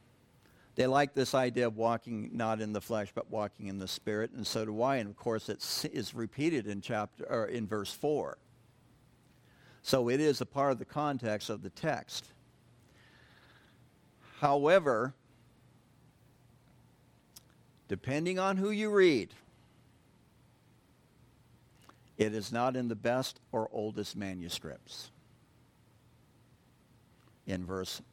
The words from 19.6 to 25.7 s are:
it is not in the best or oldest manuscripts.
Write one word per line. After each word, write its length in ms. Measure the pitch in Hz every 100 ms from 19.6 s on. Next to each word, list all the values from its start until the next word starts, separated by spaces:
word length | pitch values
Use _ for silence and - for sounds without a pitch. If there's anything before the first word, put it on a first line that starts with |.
| - - - _ _ _ _ _ _ _ _ _ _ _ _ _ - _ _ - _ _ - - - -
it 180 | 107
is 160 | 110 98
not 240 | 117 127 127
in 120 | 123
the 80 | 107
best 420 | 117 127 131 - -
or 160 | 113 110
oldest 460 | 117 107 104 101 -
manuscripts. 960 | 98 92 87 - 82 - - - - - - - - - -